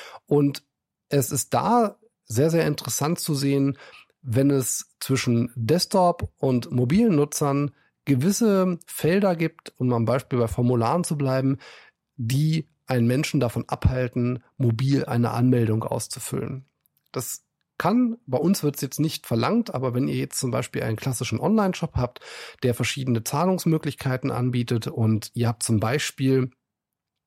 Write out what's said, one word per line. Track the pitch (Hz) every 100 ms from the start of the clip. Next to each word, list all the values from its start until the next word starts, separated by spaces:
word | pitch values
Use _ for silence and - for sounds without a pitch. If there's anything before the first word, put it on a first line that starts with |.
| - - -
Und | 147 143 139 - _ _ _ _
es | 143 127
ist | 139 -
da | 123 156 240 214 - _ _
sehr, | - 110 160
sehr | 165 156
interessant | 147 - - 147 170
zu | -
sehen, | 143 139 139 139 - - - - _
wenn | 135 110 139
es | 139 123 - - _
zwischen | - 135 - 117 120 -
Desktop- | 113 170 - 196 175 175 - -
und | 135 123 -
mobilen | 123 123 185 233 151
Nutzern | 143 - 147 139 143 - _ _
gewisse | - 131 165 196 226 190 185 175 -
Felder | - 151 190 196 165
gibt, | 160 - - -
um | 127
am | 120
Beispiel | 113 127 - 127
bei | 113
Formularen | - 123 123 113 170 170
zu | 147
bleiben, | 135 131 131 123 - - - _ _ -
die | 113 131 156 160 - _ -
einen | 127 117
Menschen | 127 151 151
davon | 123 120 117
abhalten, | 123 - 127 123 123 120 123 - -
mobil | 120 110 131 139 -
eine | 120 117
Anmeldung | 117 127 123 113 110 -
auszufüllen. | 117 - - - - - 135 - _ _ _ _
Das | 131 - - _ _ _ -
kann, | 165 233 240 226 -
bei | 127
uns | 170 196
wird's | 147 -
jetzt | 135 -
nicht | 156 - -
verlangt, | 113 120 226 220
aber | 131 131
wenn | 120 147
ihr | 131
jetzt | 135 -
zum | 127
Beispiel | 120 127 -
einen | 123 107
klassischen | 135 120 120 -
Online-Shop | 165 220 190 - 165 131
habt, | 123 - - - - -
der | 123
verschiedene | 117 117 - 131 117
Zahlungsmöglichkeiten | - 147 180 185 170 160 151 - 135 127 139
anbietet | 123 127 123 120 120 -
und | - 110 107 -
ihr | 120 117
habt | 117
zum | - 110
Beispiel | 110 143 - - 131 131 127 - _ _ _ _ _ _